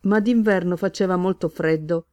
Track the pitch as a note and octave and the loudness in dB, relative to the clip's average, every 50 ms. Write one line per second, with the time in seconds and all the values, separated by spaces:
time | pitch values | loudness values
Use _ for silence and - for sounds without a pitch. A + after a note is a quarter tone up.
0 | - F#3+ G#3 G#3+ G3+ A#3 B3 A#3 G#3+ G#3+ G3 F#3 F3 F3+ F3+ E3+ - G3 F#3+ - | 0 2 0 2 2 2 2 2 2 2 2 2 0 -2 -2 -2 -4 -4 -2 -2
1 | G3+ F#3 F#3 F3+ F3+ F#3+ F#3 - - D#3+ - - E3 D#3 D#3+ D#3 D#3 D#3 E3+ E3 | -2 0 0 0 0 -2 -2 -2 -4 -6 -6 -4 -2 0 0 -2 -2 -4 -4 -4
2 | E3 _ | -4 _